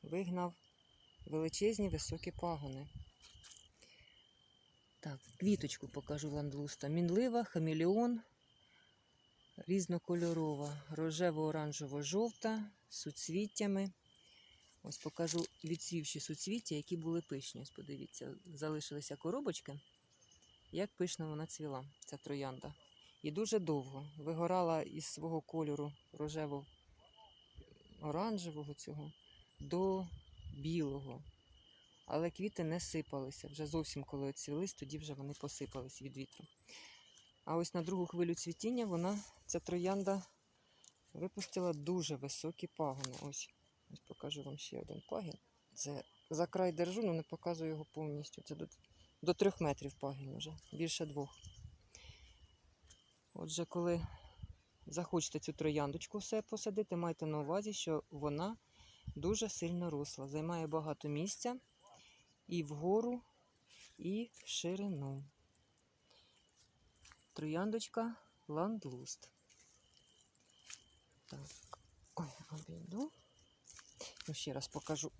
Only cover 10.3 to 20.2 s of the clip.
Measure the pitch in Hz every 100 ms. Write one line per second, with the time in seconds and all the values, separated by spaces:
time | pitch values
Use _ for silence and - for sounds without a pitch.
10.3 | 165 160 143 147 147 - 156 160 156 180
11.3 | 156 156 156 151 147 143 143 143 185 226
12.3 | 220 220 220 208 - _ - - 147 -
13.3 | 165 208 - 208 196 196 - _ - -
14.3 | - - - - - 170 147 156 - 165
15.3 | 170 165 - 156 160 - 170 151 151 -
16.3 | 151 - 226 - 147 147 175 160 170 170
17.3 | 139 - - 139 - 143 139 143 - -
18.3 | - - 151 156 151 147 147 147 143 160
19.3 | 233 285 165 - 143 - _ _ _